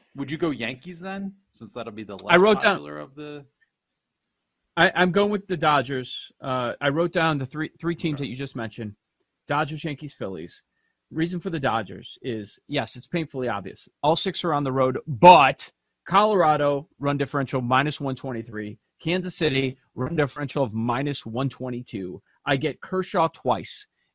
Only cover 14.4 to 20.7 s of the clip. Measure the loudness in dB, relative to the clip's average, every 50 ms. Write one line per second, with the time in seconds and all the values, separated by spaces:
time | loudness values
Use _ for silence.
14.4 | -2 0 0 0 0 0 2 2 2 2 0 -2 -4 -8 2 10 12 12 12 12
15.4 | 10 6 2 -2 -8 -16 -18 _ _ _ _ _ _ 2 4 4 4 6 4 4
16.4 | 6 4 4 4 4 2 2 0 -4 -8 _ -4 -2 -2 0 0 -2 -2 -2 -2
17.4 | -2 -2 -2 -2 0 2 2 2 2 0 -2 -4 -4 -6 -6 -6 -8 -8 -8 -8
18.4 | -10 -10 -10 -10 -8 -10 -12 -14 _ _ _ _ -4 -2 -2 -2 -2 -4 -2 -2
19.4 | 0 0 2 0 0 -2 -4 -8 _ _ -8 -6 -6 -2 0 0 0 0 -2 -6
20.4 | -8 -4 -2 -2 -2 -2